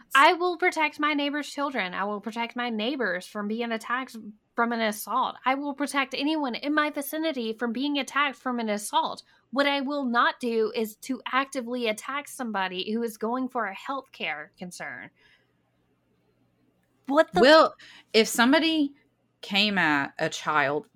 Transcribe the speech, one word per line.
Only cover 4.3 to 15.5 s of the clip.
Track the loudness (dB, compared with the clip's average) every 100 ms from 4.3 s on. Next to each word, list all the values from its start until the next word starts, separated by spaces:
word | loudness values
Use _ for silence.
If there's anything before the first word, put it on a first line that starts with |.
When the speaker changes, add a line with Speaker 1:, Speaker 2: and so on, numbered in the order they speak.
| -20 _
Speaker 1:
from | -2 0
an | 2
assault. | 0 -2 -4 -2 -2 -2 -2
I | 0
will | -2
protect | -4 -2 -2 -2
anyone | -2 -2 0 -2
in | -4 0 2
my | 2
vicinity | -2 -6 -4 -2 -2 -4
from | -4 -4
being | -2 -2 -2
attacked | -2 0 -2 -2
from | -6 -4
an | -2
assault. | -4 0 0 0 -4 -14 _ _
What | 0 2
I | 0
will | -2 -2 0
not | 2 2 0
do | 0 0 0 0
is | -4 -6
to | -8 -8 -2
actively | -2 -2 -4 -6 -2 -2
attack | -2 -6 -8 -8
somebody | -8 -6 -4 -4 -4 -4
who | -2
is | -4 -4
going | -4 -4 -4
for | -4 -4
a | -6
healthcare | -8 -8 -10 -8 -8 -6 -12 _
concern. | -16 -12 -12 -12 -16 -20 _ _ _